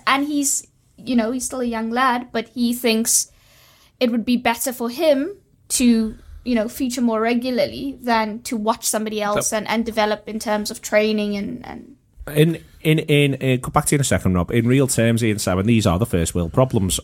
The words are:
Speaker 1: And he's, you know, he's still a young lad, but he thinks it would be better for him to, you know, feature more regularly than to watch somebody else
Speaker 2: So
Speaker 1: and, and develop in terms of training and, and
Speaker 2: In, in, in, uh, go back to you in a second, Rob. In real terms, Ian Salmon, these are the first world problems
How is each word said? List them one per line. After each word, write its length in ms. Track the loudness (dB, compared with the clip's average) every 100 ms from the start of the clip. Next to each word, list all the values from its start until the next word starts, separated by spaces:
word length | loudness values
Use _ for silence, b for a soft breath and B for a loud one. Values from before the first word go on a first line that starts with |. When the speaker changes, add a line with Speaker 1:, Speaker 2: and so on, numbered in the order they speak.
| 0
Speaker 1:
And 200 | 0 0
he's, 400 | -2 -2 -4 -8 _ _ -14
you 180 | -2 0
know, 140 | 0
he's 160 | -2 -6
still 140 | -4
a 40 |
young 240 | -4 -4 -4
lad, 380 | 0 0 0 -4
but 160 | -6 -6
he 260 | -2 -2
thinks 560 | 0 0 0 2 0 -2 b b b b b b -2
it 100 | -2
would 140 | 0
be 120 | 0 0
better 360 | 0 -2 -4
for 180 | -6 -6
him 440 | 0 2 2 0 -8 _ _ -6
to, 480 | 2 4 4 0 -8 -18 -12
you 100 | -4
know, 140 | -2 -2
feature 320 | -4 -6 0
more 200 | 0 2
regularly 760 | 0 0 0 -2 -2 -4 -10 -6
than 380 | -2 0 0 -6
to 140 | -6 -4
watch 280 | -2 -2
somebody 380 | -2 -4 -4 -4
else 260 | -2 -2 -2
Speaker 2:
So 80 | -4
Speaker 1:
and, 100 | -2
and 160 | -2 -2
develop 420 | 0 0 -2 -6
in 100 | -8
terms 320 | -4 -4 -4
of 100 | -10
training 540 | 0 2 2 0 -2 -4
and, 280 | -6 -10 -12
and 300 | -16 -18 -20 _ -18 -2
Speaker 2:
In, 300 | 2 4 2 -8 -4
in, 160 | 2 2
in, 340 | 4 4 4
uh, 220 | 2 0 0
go 100 | 0
back 160 | 0 2
to 80 |
you 40 | 2
in 20 |
a 40 |
second, 300 | 2 2 2
Rob. 160 | 2 2
In 160 | 2 4
real 200 | 4 2
terms, 340 | 2 2 2
Ian 160 | 0 0
Salmon, 280 | 0 0 4
these 200 | 4 4
are 120 | 2
the 80 | 2
first 280 | 0 0
world 180 | -2 0
problems 460 | 2 2 2 0 -2